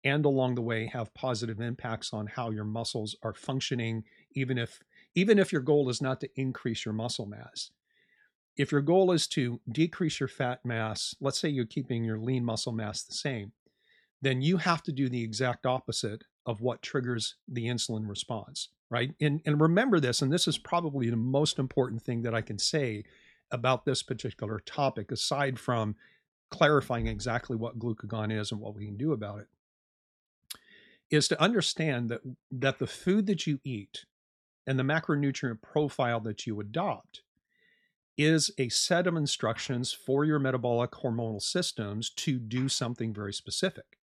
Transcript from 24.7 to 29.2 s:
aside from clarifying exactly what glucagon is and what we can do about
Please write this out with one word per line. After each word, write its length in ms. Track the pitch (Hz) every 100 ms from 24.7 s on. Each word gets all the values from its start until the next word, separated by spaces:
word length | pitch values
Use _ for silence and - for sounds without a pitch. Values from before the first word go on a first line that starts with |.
| - 139 117 101
aside 460 | 117 - 143 139 127
from 380 | - 117 107 104 - _ _ _ _
clarifying 580 | - 151 147 - 117 113
exactly 480 | 107 123 117 - 117
what 220 | 117 120
glucagon 540 | 117 110 107 110 107
is 200 | 110 104
and 80 | 107
what 140 | 107
we 120 | 104 104
can 100 | 101
do 160 | 151
about 280 | 127